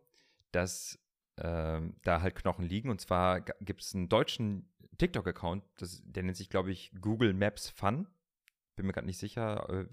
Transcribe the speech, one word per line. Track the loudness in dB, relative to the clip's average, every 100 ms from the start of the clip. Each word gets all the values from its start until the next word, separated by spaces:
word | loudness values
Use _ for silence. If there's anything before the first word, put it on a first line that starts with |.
| _ _ _ _ _
dass, | 0 0 -4 -10 -14 _ _ _ -8
ähm, | -4 -2 0 -2 -4 -4
da | 2 2
halt | 2 0
Knochen | -2 0 0
liegen. | -2 -2
Und | -2
zwar | 0 4 4 2
g-, | -2 -8
gibt's | -8 -8 -6
einen | -2 4
deutschen | 4 4 0 -2 -2 -8 _ -10 0
TikTok-Account, | 0 2 -2 -2 -2 -4 -6 -12
das, | -12 -12 -10
der | -4
nennt | -2 -4
sich, | -2
glaub | 0 0
ich, | -2 -8 -4
Google | 0 4 6
Maps | 6 2 0 -8
Fun. | -2 0 2 -2 _ _ _ _ _ _ -4
Bin | -2
mir |
grad | -2 -4
nicht | -4
sicher, | -6 -2 -2 -2 -2
äh, | -4 -4